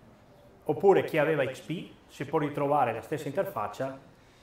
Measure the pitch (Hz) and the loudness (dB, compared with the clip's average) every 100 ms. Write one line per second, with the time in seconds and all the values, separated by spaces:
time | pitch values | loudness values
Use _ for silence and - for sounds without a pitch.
0 | - - - - - - - 147 196 165 | -20 -20 -20 -20 -20 -10 -6 2 6 6
1 | - 160 143 147 135 127 - 170 226 - | 4 0 2 2 -2 -4 -10 -10 -10 -18
2 | - - 147 160 147 147 143 147 120 113 | -18 -14 -4 -2 -2 -2 2 2 2 0
3 | - 151 143 156 196 117 104 - 135 135 | -6 -6 -4 -4 -4 -4 -6 -6 -8 -8
4 | - - - - | -18 -20 -20 -20